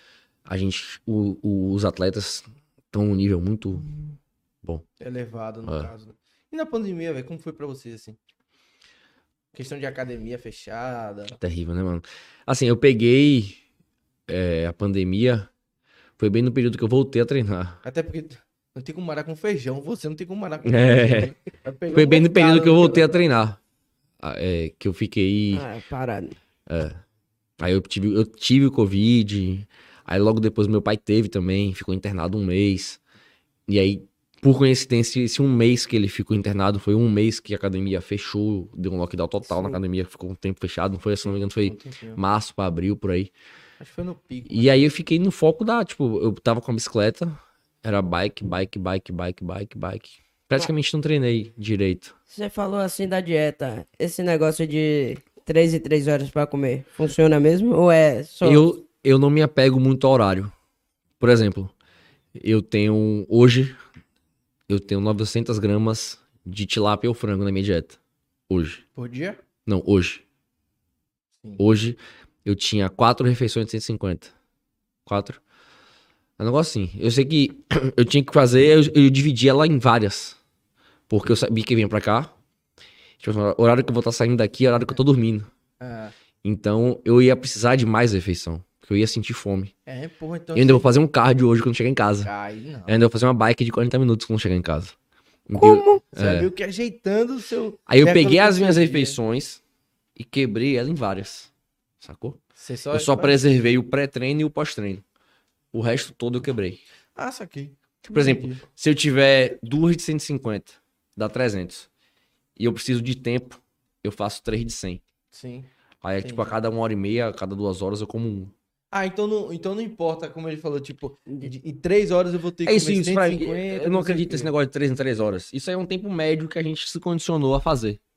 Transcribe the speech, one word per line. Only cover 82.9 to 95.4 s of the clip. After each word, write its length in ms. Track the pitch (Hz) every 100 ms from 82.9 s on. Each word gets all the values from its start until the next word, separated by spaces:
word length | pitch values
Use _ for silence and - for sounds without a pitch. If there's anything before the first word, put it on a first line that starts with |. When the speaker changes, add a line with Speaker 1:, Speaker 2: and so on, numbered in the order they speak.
| _ _ _
Speaker 1:
Tipo, 200 | 107 107
o 240 | 101 -
horário 200 | 117 123
que 60 | 127
eu 40 |
vou 80 | 117
tá 100 | 117
saindo 240 | 117 120 120
daqui 280 | 104 -
é 40 | 127
o 20 |
horário 160 | 120 120
que 60 |
eu 40 | 135
tô 80 |
dormindo. 420 | 139 127 113 107 101 _ _ -
Speaker 2:
Ah. 300 | 123 113 107 - _ _
Speaker 1:
Então, 560 | 101 107 104 110 123 -
eu 160 | - 123
ia 120 | 127 127
precisar 400 | 123 104 120 131
de 100 | 113
mais 260 | 110 120
refeição. 500 | 98 92 85 87 82 - _
Porque 120 | -
eu 60 | 101
ia 80 | 110
sentir 260 | 113 104
fome. 420 | 110 101 95 98 _
Speaker 2:
É, 220 | - 139 165
porra, 280 | - 160 170
então 180 | 165
Speaker 1:
Eu 60 | 123
ainda 120 | 131
Speaker 2:
você 20 |
Speaker 1:
vou 60 | 127
fazer 180 | 127 131
um 60 | 151
cardio 400 | 127 123 131 120
hoje 140 | 117
quando 120 | 123
chegar 140 | 117 123
em 40 |
casa. 300 | 131 104 104 101 101
Speaker 2:
Aí 180 | 101 107
não. 200 | 139 131
Speaker 1:
Eu 140 | 92
ainda 120 | 113 117
vou 40 |
fazer 160 | 113 127
uma 80 |
bike 300 | 120 110 117
de 80 | 117
quarenta 260 | 117 120 131
minutos 280 | 127 113 -
quando 120 | 107
chegar 160 | 90
em 80 | 90
casa. 280 | 85 78 95 - _ _ _ _